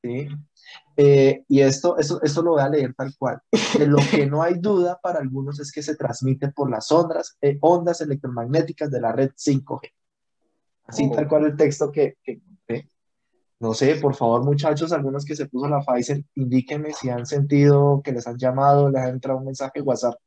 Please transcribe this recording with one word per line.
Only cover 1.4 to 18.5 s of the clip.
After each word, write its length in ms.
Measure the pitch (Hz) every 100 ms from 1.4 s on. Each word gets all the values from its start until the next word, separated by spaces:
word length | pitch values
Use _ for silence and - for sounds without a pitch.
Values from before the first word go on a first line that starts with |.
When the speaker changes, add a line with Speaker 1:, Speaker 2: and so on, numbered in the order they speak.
| _
Speaker 1:
y 140 | 139
esto, 360 | 135 135 175 175
esto, 240 | 147 175
esto 200 | 151 147
lo 100 | 170
voy 100 | 156
a 80 | 139
leer 240 | 151 127
tal 200 | 127 135 -
cual. 220 | 131 - _ 220 - 160
De 100 | 147
lo 100 | 147 143
que 140 | 175 139
no 140 | 147
hay 120 | 170 175
duda 400 | 196 190 175 180
para 180 | 180 160
algunos 400 | 135 135 139 143
es 120 | 143
que 100 | 151
se 140 | 147 151
transmite 540 | 135 120 131 135 143
por 180 | 147 139
las 220 | 110 -
ondas, 460 | 156 170 160 - _
eh, 160 | 143 143
ondas 400 | 156 175 175 170
electromagnéticas 920 | 151 139 127 120 117 151 165 - 147
de 100 | 127
la 100 | 113
red 180 | 117 135 -
cinco 440 | - 139 143 -
G. 80 | - _ _ _ _ _ _ _ _ _ -
Así 200 | 117 143
Speaker 2:
Oh. 40 | 120
Speaker 1:
tal 120 | 143
cual 180 | 151 151
el 100 | 147
texto 340 | 147 143 147
que, 260 | 156 135 -
que 100 | -
encontré. 560 | 113 _ _ - 123 - _ _ _ _ _ _ _
No 140 | 113
sé, 220 | 113 139 151
por 200 | 139 135
favor, 280 | 117 120
muchachos, 480 | 135 143 156 147 160
algunos 320 | 165 135 139 143
que 100 | 151
se 120 | 143
puso 200 | 127 143
la 100 | 143
Pfizer, 440 | 139 123 120 143 - -
indíquenme 560 | 127 127 127 151 151
si 180 | 151 131
han 160 | 120 131
sentido 760 | 147 143 143 143 143 143 139
que 80 | 139
les 160 | 123 120
han 100 | 120
llamado, 520 | 127